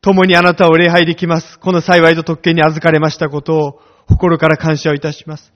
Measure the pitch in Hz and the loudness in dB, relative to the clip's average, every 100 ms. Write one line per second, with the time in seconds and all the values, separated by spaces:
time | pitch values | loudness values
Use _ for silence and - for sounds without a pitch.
0 | 202 190 185 175 175 170 175 165 170 175 | 0 0 2 2 2 2 2 4 2 2
1 | 170 165 170 165 - - 180 175 160 175 | 0 -4 -4 -4 -6 -8 -4 -2 2 4
2 | 165 165 156 160 175 165 156 156 165 156 | 4 2 -4 -4 -2 0 0 0 -2 0
3 | 156 - 156 147 143 160 147 - _ _ | -2 -4 -8 -6 -4 -4 -4 -8 _ _
4 | _ - 180 165 160 156 160 151 160 143 | _ -2 0 0 0 0 -2 -2 -2 -4
5 | 151 147 - 151 _ | -6 -10 -16 -18 _